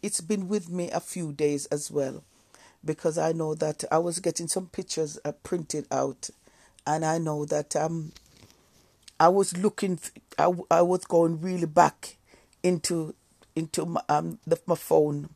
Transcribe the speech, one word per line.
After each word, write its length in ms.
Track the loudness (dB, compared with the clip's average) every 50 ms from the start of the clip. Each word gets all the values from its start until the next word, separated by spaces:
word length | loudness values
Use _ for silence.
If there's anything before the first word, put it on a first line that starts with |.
| -6
it's 180 | -4 -4 -4
been 260 | -2 -2 -2 -2 0
with 220 | -2 -2 -4 -4 -4
me 220 | -6 -6 -4 -4
a 80 | -4 -6
few 320 | -6 -6 -8 -6 -6 -6 -2
days 320 | 0 0 0 2 -2 -2
as 220 | -4 -6 -6 -6 -4
well, 340 | -4 -2 -2 -2 -6 -10 -16 _ _ _ _ _ -20 -20 -20 -20 _ _ -6
because 320 | -6 -6 -2 -2 -2 0
I 140 | 0 0 0
know 240 | 0 0 -2 -2 -2
that 280 | -2 -2 -2 -2 -4 -4 0
I 60 | 2
was 220 | 2 2 0 -4 -2
getting 280 | -2 -2 -2 -2 -4
some 200 | -4 -4 -4 -6
pictures, 500 | -6 -8 -10 -8 -4 -4 -4 -4 -4 -6 -8 -8
uh, 60 | -8 -8 -8
printed 460 | -6 -4 -4 -4 -4 -4 -6 -6 -4 -2
out, 380 | -2 0 0 -2 -4 -8 -12 -14 -14 _ _ _ _ _ _ _ _ _ _
and 180 | -2 0 0 2
I 140 | 0 0
know 280 | 0 0 -2 -2 -2 -2
that, 300 | 0 0 -2 -2 0 -2
um, 360 | -2 0 0 -2 -4 -6 -8 -12 -18 -20 _ _ -20 -20 -20 _ _ _ _ _ _ _ _ _ _ _ -10 2 6
I 100 | 6 6
was 280 | 6 6 4 2 0
looking, 400 | 0 0 0 0 0 -2 -2 -2
th-, 160 | -4 -6 -12 -16 -18 -20 _ 0
I 60 | 2 2
w-, 240 | 2 2 0 0 2
I 140 | 4 4 4
was 220 | 4 2 0 0
going 360 | 2 4 4 4 4 2 -2
really 240 | -4 -4 -2 -2 -4
back 520 | 2 4 6 6 6 2 _ -14 -20 -20 _ _ _ -20 _ _ _ _ _
into, 540 | 2 2 2 2 0 -2 -2 -2 -2 -6 -8 -14 _ _ _ _ -20 _ _
into 320 | -6 -6 -4 -4 -4 -4
my, 140 | -2 -2 -2 0 2
um, 280 | 0 0 0 -2 -6 -8 _
the, 140 | -2 -2 -2 0
my 80 | -2 -2
phone 540 | -2 2 4 4 4 4 4 0 -4 -8 -10 -14